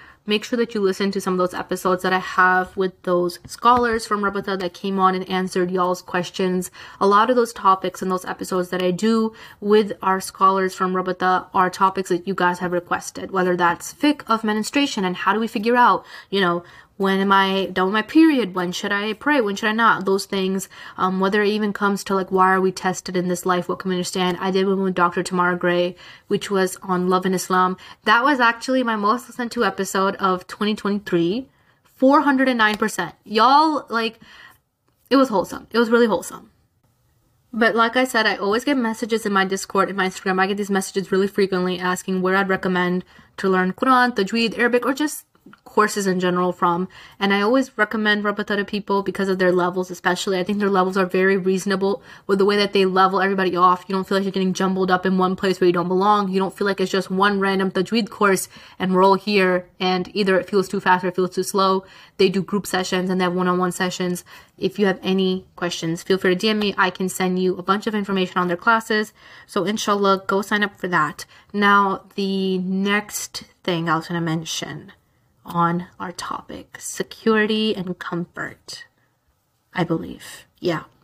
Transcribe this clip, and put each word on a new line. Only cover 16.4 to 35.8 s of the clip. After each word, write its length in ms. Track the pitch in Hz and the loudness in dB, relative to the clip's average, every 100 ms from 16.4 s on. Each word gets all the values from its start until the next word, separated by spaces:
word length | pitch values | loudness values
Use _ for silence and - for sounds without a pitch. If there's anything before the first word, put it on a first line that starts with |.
know, 240 | 180 175 - - - - | 0 0 -6 -20 -14 -4
when 220 | 190 190 | 0 2
am 100 | 196 | 4
I 360 | 196 190 190 180 | 4 2 0 -2
done 220 | 185 190 | -2 0
with 40 | |
my 80 | 214 | 0
period? 540 | 214 311 320 269 202 | 2 4 6 4 0
When 180 | 185 180 | -4 -4
should 180 | 180 202 | -4 -4
I 220 | 202 214 | -2 -4
pray? 300 | 208 294 294 | -4 0 2
When 120 | 208 | 0
should 140 | 196 220 | -2 -2
I 40 | |
not? 340 | 220 226 165 196 | 2 4 4 2
Those 180 | 196 | 0
things, 460 | - 196 190 190 - - - - | 0 -2 -2 -2 -6 -14 -14 -4
um, 240 | 185 190 | -2 0
whether 220 | 190 208 | 2 2
it 80 | 202 | 2
even 240 | 214 214 | 0 -2
comes 280 | 196 202 196 | -2 -2 -2
to, 100 | - | -2
like, 180 | 196 185 | -2 0
why 160 | 190 185 | 2 4
are 120 | 190 | 4
we 120 | 190 | 0
tested 460 | 185 185 175 - 185 | 0 -4 -4 -4 -4
in 100 | 180 | -2
this 160 | 180 | -2
life? 240 | 185 180 175 | 0 -2 -2
What 120 | 180 | -4
can 100 | 190 | -4
we 60 | 180 | -4
understand? 420 | 180 190 180 175 | -4 -2 -2 -2
I 100 | 190 | -2
did 160 | 190 196 | 0 0
one 160 | 190 | 0
with 120 | 190 | 0
Doctor 280 | 180 175 185 | 0 0 0
Tamara 360 | 175 185 175 175 | -2 0 0 0
Gray, 360 | 180 175 175 175 - - - | 0 0 0 -4 -18 -16 -4
which 220 | 202 - | -4 -2
was 280 | 196 185 - | 0 -2 -4
on 280 | 190 180 180 | -4 -2 2
love 160 | 185 185 | 2 2
and 80 | |
Islam. 420 | 180 - 185 185 185 - - | -2 0 2 2 -2 -14 -4
That 200 | 220 226 | 2 4
was 160 | 269 269 | 4 2
actually 420 | 233 240 - 262 | 2 0 -2 0
my 140 | 233 220 | 0 0
most 320 | 202 240 - | 2 0 -4
listened 240 | 247 233 | -8 -6
to 120 | 240 202 | -2 -2
episode 500 | 196 190 196 196 196 | -2 -4 0 0 0
of 300 | 196 180 - | 0 -2 -6
twenty 280 | - 214 | -4 -4
twenty-three. 760 | 214 202 202 - 175 170 226 269 _ _ _ | -2 -2 -4 -2 0 0 -2 -8 _ _ _
Four 400 | _ - 262 302 | _ 2 4 6
hundred 260 | 285 262 262 | 4 2 2
and 80 | 240 | 2
nine 220 | 214 208 | 2 2
percent. 360 | 214 - 165 - | -2 -4 -8 -10
Y'all, 600 | - 214 233 285 311 285 - | -4 2 6 6 4 0 -4
like, 280 | 220 226 - - - - _ _ _ _ _ - | -4 -4 -8 -20 -20 -20 _ _ _ _ _ 2
it 60 | 269 | 4
was 120 | 262 | 4
wholesome. 380 | 196 - 156 - | 0 -4 -8 -4
It 60 | |
was 120 | 220 | 0